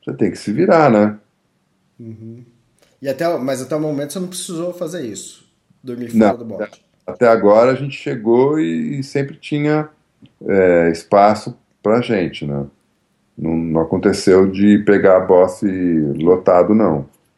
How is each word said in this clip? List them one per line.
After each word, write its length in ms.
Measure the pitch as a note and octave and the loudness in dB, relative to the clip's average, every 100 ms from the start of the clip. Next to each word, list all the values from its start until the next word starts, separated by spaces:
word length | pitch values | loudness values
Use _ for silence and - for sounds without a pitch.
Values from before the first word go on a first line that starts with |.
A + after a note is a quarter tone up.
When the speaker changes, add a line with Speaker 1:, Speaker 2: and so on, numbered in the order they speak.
Speaker 1:
você 100 | - | -12
tem 180 | C3+ G2+ | -4 -4
que 60 | - | -4
se 140 | - | -6
virar, 380 | G#2+ F#3+ E3 D3 | -2 2 4 4
né? 260 | G#2+ G#2 G#2 _ _ _ _ _ _ _ - | 4 2 -2 _ _ _ _ _ _ _ -20
Speaker 2:
Uhum. 440 | A2+ A2 A2+ A#2 A#2+ _ _ _ _ _ | -20 -18 -18 -20 -20 _ _ _ _ _
E 60 | C3+ | -8
até, 300 | C3 E3+ D#3+ | -4 -4 -4
mas 240 | B2+ B2+ | -4 -6
até 140 | B2+ D#3 | -6 -4
o 40 | |
momento 340 | D3+ C#3 C#3+ | -4 -6 -6
você 60 | F#3+ | -8
não 80 | F3+ | -10
precisou 460 | F3+ - E3 F3 | -10 -12 -8 -8
fazer 320 | F3 E3 F3 B2 | -8 -10 -8 -10
isso? 400 | F#2+ - - _ _ _ _ | -12 -16 -20 _ _ _ _
Dormir 260 | B2+ A#2+ A#2+ | -14 -12 -4
fora 220 | A2+ G#2+ | 2 2
Speaker 1:
Não, 60 | A2+ | 2
Speaker 2:
do 80 | A2+ | -6
bote? 380 | F#2+ G#2 - _ _ - | -10 -12 -14 _ _ -12
Speaker 1:
até 220 | A2 A#2+ | 0 2
agora 440 | A2+ G2+ G#2+ B2 | 4 4 4 4
a 40 | C3 | 0
gente 200 | C#3 - | -6 -10
chegou 640 | - C3+ G#2+ A#2 C3+ D#3 | -10 -6 0 2 2 0
e, 400 | E3 E3 D#3 C#3+ | -2 -4 -6 -6
e 40 | |
sempre 320 | C3+ C#3 C#3 - | -6 -6 -6 -10
tinha, 500 | - D3 D3 D3+ D3+ _ _ _ _ _ - | -8 -4 0 -2 -4 _ _ _ _ _ -2
é, 420 | F#2+ F#2 F2 E2+ | 2 4 4 2
espaço 640 | E2 - G2+ G2+ G#2+ - - _ _ | 0 0 4 4 2 -6 -16 _ _
pra 200 | G#2 A#2 | -2 0
gente, 440 | A#2+ G#2+ E2+ - C#2+ | 0 -2 -4 -6 -8
né? 200 | C#2+ C#2+ _ _ _ _ _ _ - | -8 -8 _ _ _ _ _ _ -10
Não, 180 | D#2+ E2 | -6 -4
não 260 | E2 E2 | -2 -2
aconteceu 680 | D#2+ F#2 G2 F#2+ - F#2 F#2+ | -2 -2 0 0 2 4 4
de 300 | F#2+ G#2 G#2 | 2 4 4
pegar 400 | G#2 G2 F#2+ F#2 | 4 2 4 4
bote 440 | F#2 F#2 F#2 - G#2 F#2 F2+ D#2+ D2+ C#2+ | 4 4 4 0 -4 -2 -2 0 -2 -2
lotado, 560 | E2 F2+ F#2+ F2+ F2 | 2 2 4 2 4
não. 320 | A2 G2+ D2+ C#2 _ _ | 2 2 -2 -6 _ _